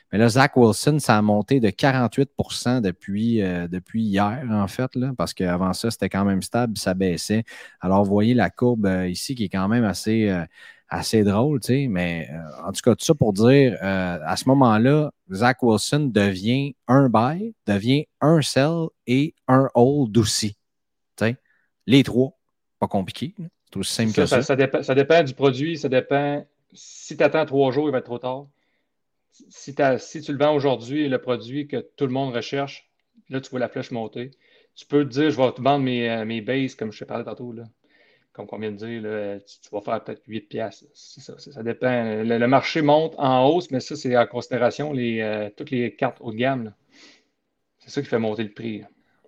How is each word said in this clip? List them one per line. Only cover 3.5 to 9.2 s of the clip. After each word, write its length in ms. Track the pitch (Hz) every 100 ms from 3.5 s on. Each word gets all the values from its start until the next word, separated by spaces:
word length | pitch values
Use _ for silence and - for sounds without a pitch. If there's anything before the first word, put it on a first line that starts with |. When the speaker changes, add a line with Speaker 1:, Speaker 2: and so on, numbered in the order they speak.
| 87 87
Speaker 1:
depuis 340 | 90 - 110
hier, 420 | 110 98 104 127 120
en 160 | 107 95
fait, 300 | - 127 127
là, 160 | 131 123
parce 180 | 82
qu'avant 380 | - 92 90 92
ça, 200 | 90 117
c'était 160 | - 95
quand 160 | 98
même 180 | 101 95
stable, 340 | - 120 120 104
ça 160 | 98
baissait. 500 | 92 95 82 - 107 113 - - _
Alors, 220 | 92 98
vous 80 | 98
voyez 240 | 104 110
la 160 | 123 87
courbe, 360 | - 123 117 98
euh, 220 | 92 92
ici 280 | 90